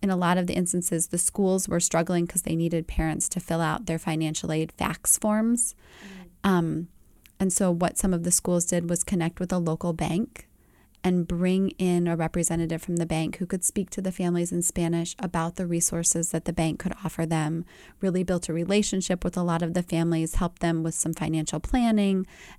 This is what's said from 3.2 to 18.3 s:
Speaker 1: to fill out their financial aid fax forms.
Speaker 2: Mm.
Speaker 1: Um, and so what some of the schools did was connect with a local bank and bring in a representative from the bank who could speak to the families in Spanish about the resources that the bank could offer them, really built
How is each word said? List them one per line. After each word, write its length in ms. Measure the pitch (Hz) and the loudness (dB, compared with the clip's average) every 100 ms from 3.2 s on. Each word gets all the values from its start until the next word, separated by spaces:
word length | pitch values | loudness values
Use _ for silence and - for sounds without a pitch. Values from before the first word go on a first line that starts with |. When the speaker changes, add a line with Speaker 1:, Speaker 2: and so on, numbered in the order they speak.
| - | -4
Speaker 1:
to 100 | 175 | -4
fill 200 | - 165 | -2 0
out 240 | 160 156 | 0 -2
their 140 | 196 160 | -2 -4
financial 520 | - 156 156 156 - | -2 -2 -2 -2 -2
aid 220 | 156 160 | -2 -2
fax 460 | - - - - - | -2 -4 -2 -2 0
forms. 560 | 214 214 226 240 - - - - 202 185 175 - | 2 2 2 2 0 -6 -18 -20 -18 -18 -20 -2
Speaker 2:
Mm. 60 | 196 | 2
Speaker 1:
Um, 400 | 180 165 156 175 - - - - - | 4 2 -2 -6 -12 -20 -20 -16 -2
and 140 | 196 | 0
so 180 | - 185 | 2 2
what 280 | 170 180 - | 2 0 0
some 160 | 190 | 0
of 80 | 170 | 0
the 80 | 175 | 2
schools 340 | - 180 175 | 2 2 0
did 240 | 175 175 170 | 2 0 0
was 160 | 175 | -2
connect 360 | - 185 165 - | 0 0 0 -2
with 120 | 180 | -2
a 60 | 180 | 0
local 340 | 165 165 175 | 0 0 -2
bank 560 | 160 165 170 - - - _ _ _ _ _ | -2 0 0 -2 -8 -20 _ _ _ _ _
and 240 | 180 180 165 | 2 2 2
bring 420 | 170 180 190 190 - | 0 2 2 0 0
in 300 | 180 175 175 | 2 2 2
a 100 | 165 | 0
representative 640 | 160 175 170 165 165 165 | 0 0 0 0 -2 -4
from 160 | - 170 | -2 -2
the 80 | |
bank 320 | 165 160 160 - | 0 0 -2 -4
who 100 | 175 | -4
could 160 | 185 | -2
speak 280 | - 208 185 | -2 -2 -4
to 100 | - | -4
the 120 | 190 | -4
families 400 | 180 175 175 175 | -2 0 0 0
in 100 | 175 | -2
Spanish 520 | 165 180 170 170 170 - | -2 0 0 0 -2 -6
about 380 | 180 170 165 175 | -4 -2 -4 -4
the 100 | 175 | -2
resources 640 | 170 - 170 170 202 - | 0 0 0 0 0 0
that 160 | 165 - | -2 -2
the 60 | |
bank 260 | 170 160 - | 0 0 0
could 160 | 185 - | -4 -4
offer 220 | 165 - 165 | -6 -2 0
them, 400 | 160 151 165 - - - - | 0 0 -2 -6 -14 -20 -4
really 220 | 190 180 | 0 0
built 260 | 180 | 0